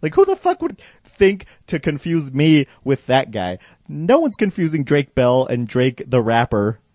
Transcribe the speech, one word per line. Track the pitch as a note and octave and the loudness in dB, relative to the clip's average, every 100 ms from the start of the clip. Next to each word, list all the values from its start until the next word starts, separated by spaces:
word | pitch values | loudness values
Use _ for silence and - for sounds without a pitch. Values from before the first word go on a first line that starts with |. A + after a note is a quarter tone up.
Like, | D#3 | -4
who | - G4 | 2 2
the | F#4+ | 2
fuck | F#4 F#4 | -2 -2
would | E4 G3+ - _ | -6 -10 -20 _
think | _ _ G3 G3+ - _ - | _ _ 2 2 -8 _ -10
to | E3 | -6
confuse | E3 D3 E3+ E3 C#3 | -4 -6 -4 -4 -2
me | C3 D#3 D#3 C#3 _ | 0 4 4 2 _
with | C3 C3+ - | -4 -4 0
that | B2+ C3 | -2 0
guy? | G#2+ F2+ F2+ - _ _ | -6 -6 -8 -14 _ _
No | D3 E3 C4+ | -10 2 2
one's | D#4+ - | 2 -2
confusing | G#3 F#3+ E3 D#3 | -4 -2 -2 -2
Drake | C3+ D3 C#3 | 0 0 0
Bell | - B2 B2+ C3 | 0 2 2 0
and | A#2+ A#2 | -4 -4
Drake | B2 B2+ B2 - | 0 -2 -2 -2
the | B2 | 0
rapper, | A2 A#2 A#2 G#2+ G2+ A2 _ | 2 0 2 0 -2 -4 _